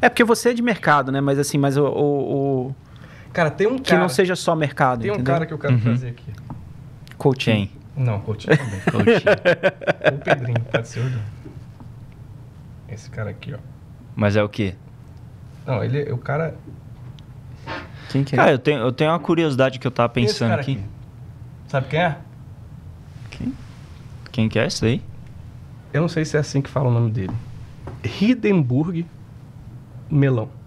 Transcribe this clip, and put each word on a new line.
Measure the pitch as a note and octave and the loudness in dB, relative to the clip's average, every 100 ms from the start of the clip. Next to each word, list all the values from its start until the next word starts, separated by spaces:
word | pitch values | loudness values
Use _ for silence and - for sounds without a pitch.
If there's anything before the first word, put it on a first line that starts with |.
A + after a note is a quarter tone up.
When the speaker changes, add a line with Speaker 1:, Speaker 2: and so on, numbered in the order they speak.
Speaker 1:
é | A#3+ | 2
porque | A#3+ | 4
você | A#3 A3+ A#3+ | 4 6 4
é | |
de | A#3+ | 2
mercado, | A#3+ G3+ - D3 C3 | 0 0 4 4 4
né? | C3+ | 0
Mas | C#3 C#3 | 2 2
assim, | C#3 D3 | 2 2
mas | C#3 C3+ | 2 4
o, | C#3+ | 2
o, | - D3 C#3+ - C#3 C#3 C3+ B2+ | 4 2 2 0 0 0 0 -2
o | C#3 - - - - - | -8 -14 -20 -20 -20 -8
Speaker 2:
Cara, | - D#3+ | 0 0
tem | D3 G3+ | 2 0
um | C4 | 2
Speaker 1:
que | C4 | 2
Speaker 2:
cara, | F3+ | 4
Speaker 1:
não | F3+ | 4
seja | - F#3 F3+ | 4 2 2
só | - | 2
mercado, | E3 D3 - C#3+ B2 | 2 0 2 2 2
Speaker 2:
tem | A2+ | 0
um | |
Speaker 1:
entendeu? | G#3 B2+ | 0 2
Speaker 2:
cara | C3+ D#3+ | 2 0
que | |
eu | - | -4
quero | D3 | 2
Speaker 3:
Uhum. | B2+ | 4
Speaker 2:
trazer | A2+ A#2 B2 | 4 0 -2
aqui. | A#2+ - - - - - - - - - - | -10 -12 -14 -12 -14 -14 -16 -18 -18 -18 0
Speaker 1:
Coutinho. | C#3+ C3 - A2 | 2 2 2 2
Speaker 3:
Quem? | G2 - - - | 2 -6 -14 -2
Speaker 2:
Não, | B2+ G#2 | 0 0
Coutinho | G#2+ G#2 - D3+ | -2 -6 4 2
também. | C3+ G2+ | 4 -4
Speaker 3:
<laughs> | - | -2
Coutinho. | - A3+ A3 A#3 G#3 F#3 E3+ F#3+ - - - - | 2 6 6 6 4 4 4 2 0 -2 2 2
Speaker 2:
O | C#3 | 0
Pedrinho, | - C#3+ A#2+ A#2 A#2 | 0 0 2 -2 0
pode | C#3+ A2+ | -2 -2
ser | - | -4
o | B2+ B2+ G#2 - - - - - - - - - - - - - - - - | -4 -4 -8 -10 -14 -16 -16 -18 -18 -18 -18 -18 -18 -18 -18 -20 -20 -18 -16
Esse | G#2 - | -16 -14
cara | - G#2+ | -8 -8
aqui, | - - | -8 -12
ó. | - - - - - - | -12 -14 -18 -20 -20 -14
Speaker 3:
Mas | - G#2 G#2 | 2 4 4
é | |
o | G#2 | 2
quê? | - G2+ F2 - - - - - - - - - | 0 -4 -4 -16 -20 -20 -18 -18 -18 -18 -16 -4
Speaker 2:
Não, | A#2 | -2
ele | A2 C3+ C#3+ | 0 -2 -2
é | |
o | B2 | -4
cara | - C#3+ D#3+ - - - - - - - - - - - - - - - - | -2 -2 -2 -6 -14 -18 -18 -18 -16 -16 -18 -18 -18 -16 -12 -12 -12 -16 -4
Speaker 1:
Quem | C3+ | -2
que | C#3 | 2
é? | C3+ | 4
Speaker 3:
Cara, | - | 6
eu | C3+ | 6
tenho, | C3+ D3 | 4 2
eu | A#2 | 2
tenho | B2 D#3 | 2 2
uma | E3 | 2
curiosidade | - E3 E3 B2+ C3+ C3 | 2 2 4 4 2 2
que | C3 | -4
eu | |
tava | - A#2 - | 2 0 4
Speaker 2:
Esse | - | 2
Speaker 3:
pensando | G#3 A#2 | 2 0
Speaker 2:
cara | A2 | 0
Speaker 3:
aqui. | C3+ | 0
Speaker 2:
aqui. | C3 G2 - - - - - - - - | -4 -6 -12 -18 -18 -18 -16 -18 -18 -4
Sabe | C#3 B2+ | -4 0
quem | D#3 | 0
é? | F3 C#3+ - - - - - - - - - - - | 0 0 -10 -18 -18 -18 -18 -16 -16 -18 -18 -18 -16
Speaker 3:
Quem? | - - C4+ - - - - - - - | -8 -8 -8 -14 -18 -18 -18 -18 -18 -10
Quem | - A2 | 0 0
que | G#2+ | 2
é | B2 | 0
esse | - | 0
daí? | A2 A#2+ - - - - - - - - - | 0 0 -4 -16 -16 -16 -16 -16 -18 -18 -4
Speaker 2:
Eu | - | 0
não | E3 | 0
sei | E3 | 0
se | D#3 D3+ | 0 0
é | |
assim | D3 C#3 | 0 -2
que | C#3 | 0
fala | - C3+ | 0 2
o | |
nome | A#2 A#2 | 4 2
dele. | A2 F#3+ - - - - - - - - - | 0 -2 -4 -8 -14 -14 -14 -14 -8 -6 0
Hindenburg | G#3 B3+ G#3+ G3 C3 B2 D#3+ E3+ E3+ - - - - - - - - - - | 2 4 4 4 4 2 0 -2 -6 -10 -20 -20 -18 -18 -18 -18 -18 -18 0
Melão. | D3 C#3 A#2+ A2 - | 4 4 2 -2 -10